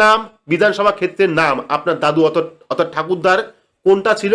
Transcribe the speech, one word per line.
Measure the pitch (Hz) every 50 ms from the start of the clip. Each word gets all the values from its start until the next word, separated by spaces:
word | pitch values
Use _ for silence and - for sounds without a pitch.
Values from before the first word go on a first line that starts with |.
| 214
নাম, | 214 214 220 214 - _ _ _
বিধানসভা | 143 160 - 208 208 202 196 202 208 196 -
ক্ষেত্রের | 185 180 - - 190 185 156 160
নাম | 160 147 135 127 - -
আপনার | 147 147 - 175 156 -
দাদু | 151 151 151 165 160
অর্থাৎ, | 156 - 170 160 - - _ _ -
অর্থাৎ | 135 - 170 -
ঠাকুরদার | - 156 160 170 185 170 156 185 185 190 - - - _ _ _ _ _ -
কোনটা | 185 196 196 196 226 214
ছিল | - 202 202 220